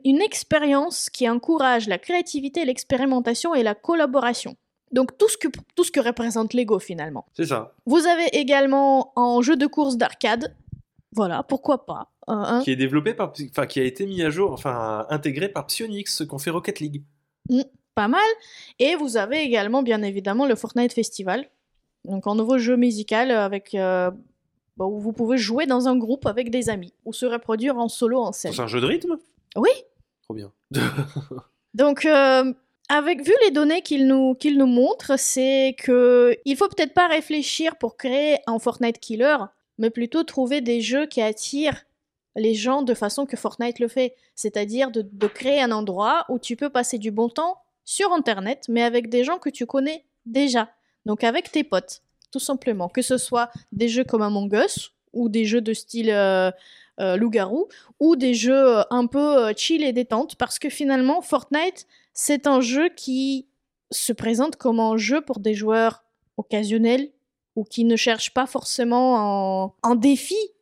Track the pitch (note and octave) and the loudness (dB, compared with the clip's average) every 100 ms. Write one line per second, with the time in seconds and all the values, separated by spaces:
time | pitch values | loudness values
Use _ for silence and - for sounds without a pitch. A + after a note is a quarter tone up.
0 | C4+ C#4+ G#4+ - - D#4 D4 C#4 E4 - | 2 4 2 -4 -2 0 2 0 0 -4
1 | - - A#3 A#3+ - D#4+ C4 A#3+ G#3 F3 | -8 -4 -2 0 0 2 2 2 0 -4
2 | - F4 E4+ D4 C4+ E4+ C4+ B3+ - B3+ | -2 -4 -4 -6 -6 -4 -4 -4 -4 -2
3 | C4+ B3+ A#3+ A#3 E4+ D4 A3 G#3 - E4+ | 0 0 0 -2 0 0 0 -2 0 0
4 | D4 C4+ A#3+ A#3 - - _ _ _ C4 | 2 2 0 -2 -8 -16 _ _ _ 0
5 | C4 - A4 B4 D#4+ - - - F4 C#4+ | 0 2 2 2 -4 -6 -6 -2 0 0
6 | A#3 A#3+ A#3 A3 A3 B3 A3 F#3+ - E3+ | 0 -2 -2 -2 -2 0 0 0 -2 -8
7 | D#3 C3 - - D#3+ A#2+ G#2+ _ - D#4+ | -8 -10 -10 -6 -4 -4 -6 _ 0 2
8 | E4 E4+ E4+ D4 C4+ C#4 C#4 C#4 C#4 C4+ | 4 2 0 0 2 2 4 4 4 2
9 | - A#3+ B3 A#3+ B3 D4 C#4+ D#4 C#4 A#3+ | 2 0 2 2 2 2 2 0 0 0
10 | - - A3+ A#3 D#4 - - - - _ | -2 -2 -2 -2 -4 -12 -20 -20 -20 _
11 | _ G#3+ F#3 D#3 - C4+ - C4 - D3+ | _ -4 -2 -4 -4 -4 0 -2 -4 -14
12 | - _ - G#3+ G3+ A#3+ - C3 C3+ D3+ | -14 _ -8 -6 -2 -2 0 0 0 0
13 | G3+ A#3 F3+ - C#3 - B2 C3+ C3 B2+ | 0 -4 -6 -8 -8 -6 -4 -2 -2 -2
14 | G3 F#3 D#3 D#3+ G3 B2 C#3+ A#2+ A2 G#2+ | -6 -2 -2 0 -2 -2 -6 -4 -4 -6
15 | A2 D3+ D3 C3+ G3 E3 C#3+ - A3+ G3+ | -4 -4 -4 -4 -6 -6 -8 -8 -8 -8
16 | G3+ - D3+ C#3 E3+ E3+ - - D3+ D3 | -8 -8 -8 -8 -6 -4 -6 -6 -8 -10
17 | - _ _ _ - B3+ C#4 _ _ - | -14 _ _ _ -2 0 -2 _ _ -2
18 | G#3 E4+ A4 A4+ - - - - C#4 E4+ | 0 2 2 0 -8 -20 -14 0 0 2
19 | C#4+ A3 G3+ D#4 C#4+ A3+ G#3 C4 A#3+ G#3+ | -2 -2 -2 -2 0 0 0 0 0 0
20 | G3+ G3 G3 A3+ C#4+ A3 A3 A#3+ A#3+ A#3 | -2 -4 -2 0 0 0 -2 -2 0 0
21 | G#3+ - F#3 A3+ C#4+ _ _ _ _ _ | -4 -6 -4 -4 -6 _ _ _ _ _
22 | - G3 G3+ G#3+ A3 C4 A#3 B3 B3 G#3+ | -10 -6 -2 0 2 2 2 4 2 0
23 | G#3 A3 C4 A3+ G3 G3 - G3+ F#3 F#3 | -2 0 2 2 0 -4 -4 -2 0 0
24 | F3+ G3 - _ _ _ _ - F#3+ G#3 | 0 -4 -14 _ _ _ _ -8 -6 -4
25 | G#3+ A3 A3+ C4 G#3 B3 D4 B3 B3+ B3+ | -6 -2 0 0 0 -2 0 0 2 0
26 | A3+ C#4 B3+ G#3+ A#3 B3 A3+ G3+ F3 _ | 0 -2 -2 -4 -2 -2 -2 -6 -8 _
27 | A3+ A3 B3 A#3 A#3 A3 C4+ B3 A#3 - | -14 -6 -4 -4 -4 -2 -2 -2 -4 -2
28 | A#3 B3+ G#3 - E3 C#3+ A2+ A#2+ C3+ E4 | 0 0 -2 -6 -8 -6 -4 0 0 0
29 | E4+ E4 - _ _ - F#4+ - - _ | -4 -6 -10 _ _ 0 2 2 -4 _
30 | _ _ - A2 G2+ _ - C#3 B2 C#3+ | _ _ -14 -12 -14 _ -6 -2 -2 -2
31 | C#3+ C#3+ - B2+ - _ _ G#3+ C#4+ C#4 | -6 -8 -10 -14 -18 _ _ 2 2 4
32 | D#4 C#4+ C4+ C4 C4 B3 _ _ - D4 | 4 6 6 4 2 -4 _ _ -2 0
33 | D4 C#4+ C#4+ C5 G#4+ C#4+ D4+ E4+ - C#4 | 0 0 4 6 6 4 2 2 0 2
34 | C4 C4+ C4 B3+ D4+ C#4 C4 A#3+ D4 C5 | 4 6 4 2 2 4 4 4 4 2
35 | - C4+ - C4 C4 C4+ C4+ C4 - B3 | -2 -2 0 0 2 2 2 0 2 4
36 | B3 B3 A#3+ B3 C4+ C#4 G4 - D#4 F4+ | 6 8 6 4 -2 0 0 0 0 2
37 | F4 D#4 D#4 D4+ C4 - D#4+ D#4 A3+ - | 4 2 0 -4 -4 -4 -4 -4 -6 -6
38 | C4 C4+ D4+ C#4+ - A3+ A#3 - A#3 A#3 | -2 0 2 0 0 -4 -2 -2 -2 -4
39 | - A3 C#4 C#4+ G3+ _ _ - A3+ A#3 | -6 0 2 2 -2 _ _ -4 -2 -2
40 | A#3 D#4+ D#4+ C#4 B3 C#4+ A#3+ A#3 G#3+ C4+ | -2 -2 -2 -2 0 0 0 0 0 -2
41 | D4+ B3+ A3 G#3+ - C#4 D4+ - - _ | -2 0 -2 -2 -6 -2 -2 -4 -10 _
42 | _ _ _ - A3 A3 A#3 C#4 B3+ A3 | _ _ _ -2 0 0 0 0 0 -2
43 | - - C4+ A#3+ G#3 - A#3+ A#3+ A#3 C4+ | -2 -4 -6 -6 -6 -4 -6 -4 -2 0
44 | B3+ - _ - G#3+ G#3 G#3 A#3+ C4+ A3+ | -2 -4 _ -8 -4 -4 -2 0 -2 -2
45 | G3+ G3+ G#3 - B3+ C#4+ A#3+ G#3+ G#3 F#3 | -6 -2 -2 -2 0 2 2 -2 -4 -2
46 | A3 E4 - B3 - A#3 C#4+ B3 A#3+ A#3 | 0 0 -2 -6 -6 -6 -2 -2 -2 -4
47 | G#3+ G#3 A#3 - E4 F#4 _ _ - - | -4 -2 -2 -2 -4 -6 _ _ -8 -2
48 | G4 E4+ B3+ G3 G3 C#4 - A#3 A#3 A#3+ | 0 2 0 -2 -4 -6 -2 0 2 0
49 | A3+ A#3+ C4 F4+ D4 - A#3 C#4 C#4 D#4 | 0 0 0 -2 -6 -6 -4 -2 -2 -4
50 | _ _ A#3 B3 C#4+ A#3+ A3 _ _ _ | _ _ -4 0 2 2 -2 _ _ _
51 | G#3+ G#3 A#3 D4 - D4+ - F#3+ F#3+ - | -6 0 0 0 -2 -4 0 -2 -4 -12
52 | _ _ _ C4+ - C4+ B3+ G3+ F3 B3+ | _ _ _ -8 -4 -4 -2 -4 -4 -4
53 | B3 B3+ - A#3+ A#3 - _ G3 A#3 A#3+ | -2 -2 0 -2 -2 -8 _ -2 0 0
54 | B3+ A3+ G#3 G#3 G3+ G#3 G4 - - _ | 0 0 0 -2 0 0 0 -2 -12 _
55 | _ A#3 A#3 A3 G#3+ A#3 A3 G#3+ - A#3 | _ -4 -2 0 0 0 0 -4 -6 -4
56 | A3 G3+ G3 F#3 F#3 F#3 - - _ - | 0 2 4 4 2 -2 -12 -20 _ -6
57 | F#3+ F#3 A#3 G#3+ F#3+ C4+ G#4+ - _ - | -2 0 2 0 0 -2 -4 -10 _ 0
58 | D#4 D4 B3+ A#3 A#3+ C4+ C4 A3 - B3 | 4 4 2 2 4 6 6 6 2 0
59 | A#3+ C#4 D4 C#4 G#3+ G#3+ - D#4+ C#4+ A#3+ | 0 0 4 4 2 0 0 0 0 0
60 | A#3+ A3+ D#4+ - B3 - D4 - C#4 C4+ | -2 -2 -4 -6 -6 -4 -6 -4 0 2
61 | B3+ E4+ - C4+ - D4 F4+ F#4 - _ | 2 0 0 -2 0 -2 -2 -6 -14 _
62 | _ - - C#4+ C#4+ B3+ A#3+ C4+ E4+ - | _ -6 0 0 2 2 2 2 0 -2
63 | C4+ B3+ C4+ C4+ - _ _ _ _ - | -6 -2 -2 -4 -8 _ _ _ _ -6
64 | - A3 A3+ A#3 D4+ - B3 A3+ A3 A3 | -4 -4 -2 0 0 -2 0 2 2 0
65 | G#3+ D4+ D4 A3+ G#3+ G#3 G#3+ A3 A3+ A3+ | 0 -2 -2 -4 -2 -2 0 2 2 -2
66 | _ _ _ - - G#3+ G#3 A3+ A3+ B3+ | _ _ _ -14 -4 -4 0 2 2 2
67 | C#4+ _ _ _ _ A3 G3+ - A#3 A3+ | -2 _ _ _ _ -8 -6 0 2 2
68 | A#3 A3 - B3+ C4 C4 - - A#3+ A#3+ | 2 0 -2 -2 -2 -4 -6 -4 0 2
69 | B3+ A#3+ G#3 G3 F#3+ F#3+ F#3+ - A#3 A#3+ | 4 2 0 -2 -2 -2 -4 -2 0 4
70 | C#4 C4 - G4+ G#4 _ | 4 2 0 -4 -4 _